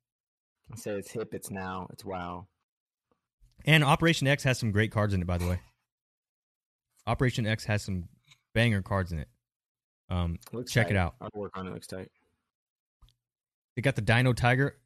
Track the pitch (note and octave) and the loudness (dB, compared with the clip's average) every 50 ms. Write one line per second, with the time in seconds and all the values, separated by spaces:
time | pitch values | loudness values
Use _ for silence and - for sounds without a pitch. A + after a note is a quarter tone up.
0 | _ _ _ _ _ _ _ _ _ _ _ _ _ - - A2 - A2 G#2 G2+ | _ _ _ _ _ _ _ _ _ _ _ _ _ -18 -16 -12 -8 -6 -6 -6
1 | F#2+ - - A#2 A2 G2+ - F#2+ - - A2+ G2 F#2+ F#2 F#2 F#2 F2+ - - - | -6 -8 -8 -8 -8 -8 -10 -12 -10 -10 -10 -8 -8 -6 -8 -8 -10 -12 -14 -16
2 | - G2 F#2 F2+ F2 F2 F2 F2+ G2 - _ _ _ _ _ _ _ _ _ _ | -12 -10 -8 -8 -8 -8 -10 -10 -12 -16 _ _ _ _ _ _ _ _ _ _
3 | _ _ _ _ _ _ _ _ _ - _ _ - - D3+ D#3+ D3 C3+ D#3 - | _ _ _ _ _ _ _ _ _ -20 _ _ 2 4 6 6 6 6 4 4
4 | D#3+ E3 E3 - C#3 C3 C#3+ C#3+ - C3+ B2+ - - A2+ G2 G#2 A2 G#2+ - A2+ | 4 2 2 2 2 2 2 2 2 0 -2 0 0 0 2 2 2 2 2 0
5 | G#2 G#2+ G2+ F#2 F2+ F2+ F2+ F2 F2 F2 F2+ F2 - - _ _ _ _ _ _ | 0 2 2 0 0 0 -2 -2 0 0 -2 -2 -4 -10 _ _ _ _ _ _
6 | _ _ _ _ _ _ _ _ _ _ _ _ _ _ _ _ _ _ _ _ | _ _ _ _ _ _ _ _ _ _ _ _ _ _ _ _ _ _ _ _
7 | - - A#2 - C3+ B2+ A#2+ - A2+ G#2 A2 A2 - - G#2+ G#2 - - G2 F2+ | -4 -4 0 2 2 2 2 0 0 0 0 -2 0 0 -2 -2 0 -2 -4 -6
8 | E2+ - _ _ _ _ - _ _ _ - A2+ A#2 A#2+ A2 G2 F2+ - G2+ G2 | -6 -8 _ _ _ _ -20 _ _ _ 2 2 4 4 4 2 0 0 0 0
9 | F#2 E2+ F2 D#2 C#2 - _ _ _ _ _ _ _ _ _ _ _ _ _ _ | 0 -2 -4 -6 -8 -8 _ _ _ _ _ _ _ _ _ _ _ _ _ _
10 | _ - F#2 F2+ F2 E2+ E2+ - - - - A2+ B2 - - B2+ A2 - G#2+ G2 | _ -4 -2 -2 0 0 -2 -6 -8 -12 -10 -10 -6 -2 2 2 2 2 2 2
11 | F2+ E2+ - - - G#2+ - G#2 G2+ F#2 - G2 F#2 F#2 - - - - G2 F#2 | 2 0 -4 -8 -12 -12 -8 -8 -10 -8 -8 -8 -10 -8 -10 -10 -12 -12 -12 -12
12 | F#2 - _ _ _ _ _ _ _ _ _ _ _ _ _ _ _ _ _ _ | -12 -14 _ _ _ _ _ _ _ _ _ _ _ _ _ _ _ _ _ _
13 | _ _ _ _ _ _ _ _ _ _ _ _ _ _ - - A2 C#3 C3 - | _ _ _ _ _ _ _ _ _ _ _ _ _ _ -8 -2 -2 0 0 0
14 | A2 F#2+ A2+ A#2+ B2+ B2+ A#2+ - - A#2+ B2 B2+ C#3 C#3+ - _ _ | 2 2 4 4 4 4 2 4 4 4 4 4 2 0 -2 _ _